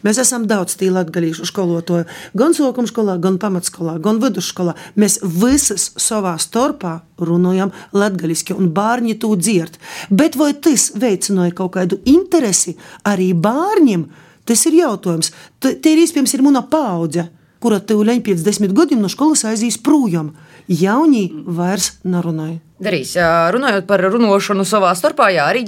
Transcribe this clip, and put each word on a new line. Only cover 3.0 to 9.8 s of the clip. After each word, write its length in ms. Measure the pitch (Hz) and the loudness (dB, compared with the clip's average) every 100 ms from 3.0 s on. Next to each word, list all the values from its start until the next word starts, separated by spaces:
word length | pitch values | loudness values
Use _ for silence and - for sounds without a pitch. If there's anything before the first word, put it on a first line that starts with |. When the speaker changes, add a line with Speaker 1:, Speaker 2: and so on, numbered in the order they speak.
| 214 185 | -2 0
Speaker 1:
gan 200 | 180 190 | 0 0
pamatskolā, 560 | 208 185 - - 165 165 | -2 -4 -6 -8 -8 -4
gan 200 | 180 220 | -2 0
vidusskolā. 560 | 254 202 - - 180 156 - - | 0 -2 -8 -4 -4 -4 -8 0
Mēs 200 | 202 - | 0 0
visas 680 | 196 165 233 285 - 196 - - | -4 0 2 2 0 -2 -6 -4
savā 400 | - 220 190 160 | -4 -2 -4 -4
starpā 580 | - 226 277 - 180 165 - - | -4 -2 -2 -2 -8 -10 -14 -8
runājam 480 | 165 175 180 185 196 - - | -2 2 2 2 -2 -6 -4
latgaliski, 600 | 196 208 185 165 160 - 202 | 0 0 -2 -4 -4 -6 -2
un 160 | 185 | 0
bārņi 400 | 160 208 247 233 220 | 0 0 0 -2 -2
tū 140 | 226 208 | 0 0
dzird. 380 | 170 196 160 - | 2 0 -2 -12